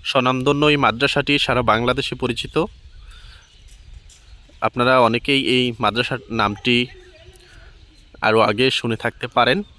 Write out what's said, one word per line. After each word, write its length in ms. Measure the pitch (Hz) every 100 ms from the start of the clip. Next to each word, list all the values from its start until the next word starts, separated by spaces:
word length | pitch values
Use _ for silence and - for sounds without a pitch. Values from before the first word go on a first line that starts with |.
| -
স্বনামধন্য 540 | 135 127 127 131 143
এই 120 | 151 143
মাদ্রাসাটি 560 | 123 113 139 147 139 143
সারা 220 | - 123 117
বাংলাদেশে 440 | 110 120 131 -
পরিচিত। 400 | 127 123 117 - 151 180 - - - - - - - - - - - - - - - - - - -
আপনারা 320 | 110 127 123 131
অনেকেই 420 | 117 117 - 139 110
এই 100 | 127 123 110
মাদ্রাসার 420 | 110 107 120 127 -
নামটি 440 | 113 104 104 127 120 123 - - - - - - - - - - - - -
আরও 180 | 110 110
আগে 240 | 110 107 131
শুনে 260 | - 120 113
থাকতে 300 | 117 - 123
পারেন 300 | - 117 165 208